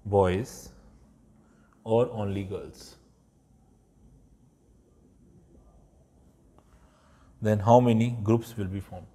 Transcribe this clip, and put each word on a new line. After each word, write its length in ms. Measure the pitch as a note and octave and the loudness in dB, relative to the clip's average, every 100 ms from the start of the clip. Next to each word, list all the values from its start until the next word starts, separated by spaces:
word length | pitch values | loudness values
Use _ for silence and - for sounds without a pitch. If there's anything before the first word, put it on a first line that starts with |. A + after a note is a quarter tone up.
boys 640 | G#2 G2+ F#2 F#2 B2+ - - - - - _ _ _ _ _ _ _ _ | 2 2 2 0 -6 -14 -20 -20 -20 -20 _ _ _ _ _ _ _ _
or 240 | A2 A2+ B2+ | 0 0 0
only 320 | G#2+ G2+ G2 | -4 -6 -6
girls. 520 | F#2+ F#2 D#2+ - - - _ _ _ _ _ _ _ _ _ _ - - _ _ _ _ _ _ _ _ _ _ _ - _ - - - _ _ _ _ _ _ _ - _ - - _ _ - - - | -8 -10 -12 -20 -20 -20 _ _ _ _ _ _ _ _ _ _ -20 -20 _ _ _ _ _ _ _ _ _ _ _ -20 _ -20 -20 -20 _ _ _ _ _ _ _ -20 _ -20 -20 _ _ -20 -20 -6
Then 180 | G#2+ G#2+ | -2 0
how 200 | G2 B2 | 6 6
many 300 | B2 A2 A#2+ A#2 | 6 2 0 -2
groups 340 | G2+ A#2 A2+ - | 0 0 0 -10
will 100 | F#2+ | -8
be 140 | G2 | -8
formed? 260 | - F#2 G2 | -12 -18 -20